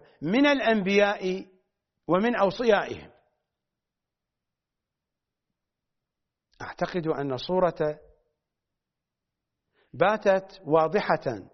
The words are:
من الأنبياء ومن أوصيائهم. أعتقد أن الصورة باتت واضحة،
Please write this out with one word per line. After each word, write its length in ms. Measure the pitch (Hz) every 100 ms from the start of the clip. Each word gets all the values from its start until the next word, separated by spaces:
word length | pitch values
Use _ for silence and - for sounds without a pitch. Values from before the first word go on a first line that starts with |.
| - _
من 240 | 147 240 294
الأنبياء 1000 | 277 220 220 190 202 202 208 190 185 - _ _ _ _ _ -
ومن 280 | 180 233 214
أوصيائهم. 760 | 196 - 240 196 127 98 - _ _ _ _ _ _ _ _ _ _ _ _ _ _ _ _ _ _ _ _ _ _ _ _ _ _ _ _ _ _ _ _ _ _ _
أعتقد 440 | - - 175 185 160
أن 260 | 139 143
الصورة 680 | 127 - 185 180 165 151 151 _ _ _ _ _ _ _ _ _ _ _ _ _ _ _ _ _ _ _
باتت 680 | 123 185 214 208 190 190 -
واضحة، 880 | 151 160 160 196 - 165 135 107 -